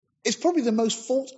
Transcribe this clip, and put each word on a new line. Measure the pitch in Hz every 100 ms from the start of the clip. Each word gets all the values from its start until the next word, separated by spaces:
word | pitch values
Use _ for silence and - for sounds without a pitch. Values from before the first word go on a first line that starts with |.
| _ _
It's | 240 -
probably | 339 339
the | 233
most | 220 226 -
fought | - 262 269